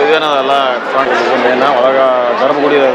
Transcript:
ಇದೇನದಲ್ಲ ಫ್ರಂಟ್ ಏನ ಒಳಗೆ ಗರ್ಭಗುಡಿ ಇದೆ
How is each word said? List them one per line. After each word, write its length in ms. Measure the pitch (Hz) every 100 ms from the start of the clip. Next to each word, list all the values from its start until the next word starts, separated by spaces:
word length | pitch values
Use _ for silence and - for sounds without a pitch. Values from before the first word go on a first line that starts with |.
ಇದೇನದಲ್ಲ 500 | 147 160 156 139 135 139 131 120 -
ಫ್ರಂಟ್ 560 | 131 139 - 120 127 123
ಏನ 140 | 127 139 127
ಒಳಗೆ 260 | 131 135 131 127 120 120
ಗರ್ಭಗುಡಿ 360 | 135 143 143 143
ಇದೆ 80 | 131